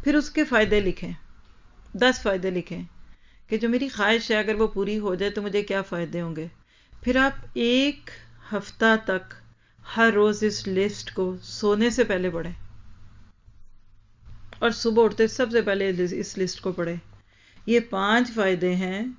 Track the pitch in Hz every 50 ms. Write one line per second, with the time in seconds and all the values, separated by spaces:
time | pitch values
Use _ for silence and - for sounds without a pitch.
0 | - 277 294 302 285 - - 311 302 302 254 220 214 185 208 208 196 180 - -
1 | - 170 175 - - - - - - - - - - - - - - - - 190
2 | 247 254 247 - - 220 196 190 175 190 185 180 170 - 170 175 175 170 - -
3 | - - - - - - - - - - 214 214 226 226 240 254 277 269 - 208
4 | 202 208 226 233 226 - 220 214 208 208 214 202 220 214 - 196 196 196 214 214
5 | 208 202 180 180 196 208 208 214 202 208 185 208 202 202 190 196 190 - 185 170
6 | 170 156 165 175 170 165 160 156 160 170 - - _ _ _ _ _ _ - -
7 | - 247 262 262 269 277 269 - - - - 247 233 233 247 262 277 285 285 -
8 | - - - - - - - - - - 214 196 196 - - - 226 226 220 220
9 | 214 - 190 185 185 - - - - - - _ _ _ _ _ - - - 226
10 | 226 226 202 208 208 214 208 208 214 214 202 - - 202 185 185 196 208 202 -
11 | - - - - 185 185 185 180 - - - - - 208 208 208 226 240 233 254
12 | 233 - 202 180 180 185 165 170 160 170 170 - - - - - - - - -
13 | - - - - - - _ _ _ - - - - - - - - - - -
14 | - _ _ _ - - - - - - - - 233 233 220 - - 226 220 226
15 | 233 208 - - 226 214 214 - 254 226 233 233 202 202 196 196 196 196 180 175
16 | 180 175 185 - 202 - - 190 185 175 - - - 190 175 180 170 170 170 170
17 | - - - - _ _ _ _ _ _ _ - - - 226 240 233 - - 190
18 | 196 202 220 240 247 240 220 226 202 190 185 175 180 185 180 180 190 180 185 202
19 | 226 254 254